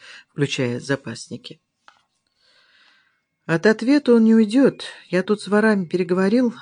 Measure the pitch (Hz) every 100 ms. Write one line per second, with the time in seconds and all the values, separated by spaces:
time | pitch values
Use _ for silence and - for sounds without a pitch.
0 | - - _ - 143 - 123 120 123 135
1 | - 113 - 120 - - _ _ _ _
2 | _ _ _ _ _ _ _ _ _ _
3 | _ _ _ _ - 160 208 220 233 294
4 | 254 233 220 226 208 247 247 - - -
5 | - 175 185 208 185 208 220 202 165 180
6 | 175 180 190 240 240 -